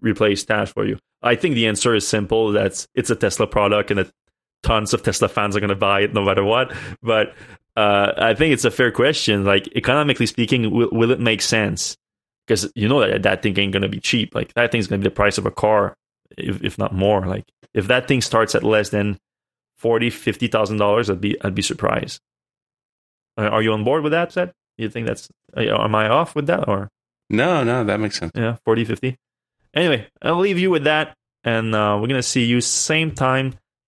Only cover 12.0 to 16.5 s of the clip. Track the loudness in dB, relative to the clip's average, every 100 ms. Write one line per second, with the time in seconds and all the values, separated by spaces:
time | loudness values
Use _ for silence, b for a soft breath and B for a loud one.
12 | _ _ _ _ -2 -2 -2 -2 0 2
13 | 2 2 0 0 0 0 0 0 -2 -4
14 | -2 -2 -2 -4 -4 -2 0 0 -2 0
15 | 0 2 0 0 -4 0 2 2 0 -4
16 | _ _ _ -10 -8